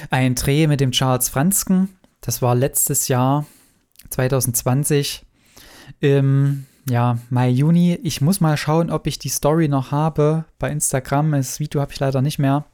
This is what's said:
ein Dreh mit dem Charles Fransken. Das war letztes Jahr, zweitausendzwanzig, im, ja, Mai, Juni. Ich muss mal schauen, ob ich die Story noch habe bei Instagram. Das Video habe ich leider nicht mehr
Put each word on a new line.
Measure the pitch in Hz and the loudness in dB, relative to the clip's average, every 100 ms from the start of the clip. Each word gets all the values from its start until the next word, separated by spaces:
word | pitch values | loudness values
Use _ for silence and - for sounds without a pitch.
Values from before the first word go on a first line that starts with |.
| - | -4
ein | 131 131 | 0 0
Dreh | 123 139 139 160 | 0 0 2 2
mit | 143 | 2
dem | 139 | 0
Charles | 120 131 127 - | 0 0 0 -2
Fransken. | - 165 196 - 185 190 - _ _ | 0 0 0 0 0 0 -4 _ _
Das | - 113 | -8 -2
war | 123 123 | 0 2
letztes | 139 - - 143 - | 0 0 -2 -2 0
Jahr, | 127 127 143 147 _ _ _ _ - - | 0 2 0 -4 _ _ _ _ -20 -10
zweitausendzwanzig, | - 127 135 123 117 - 127 147 147 143 - - _ _ - - - - - | -4 0 0 -2 -2 0 0 2 0 -2 -6 -16 _ _ -20 -20 -20 -20 -2
im, | 147 139 139 139 139 139 135 _ - | 2 4 4 4 2 -2 -8 _ -4
ja, | 120 123 120 - | 0 0 -2 -2
Mai, | 123 127 | 0 2
Juni. | 123 147 170 175 175 | 2 4 4 4 0
Ich | 165 - | -4 -2
muss | 139 196 | 0 2
mal | 156 147 | 2 0
schauen, | - 160 165 | 0 0 0
ob | 156 - | -2 -6
ich | - | -8
die | 139 | -6
Story | - 143 160 160 | -2 0 2 2
noch | 143 127 | 0 -2
habe | 143 156 151 151 160 160 - | -2 -2 0 0 0 -4 -8
bei | 131 | -6
Instagram. | 147 - 139 127 139 151 | -4 -4 -4 -2 0 0
Das | 147 131 - | 0 -2 -6
Video | 151 147 | -6 -4
habe | 139 | -4
ich | - | -4
leider | 139 135 | -2 0
nicht | 139 - | 0 0
mehr | 139 143 147 | 0 0 -4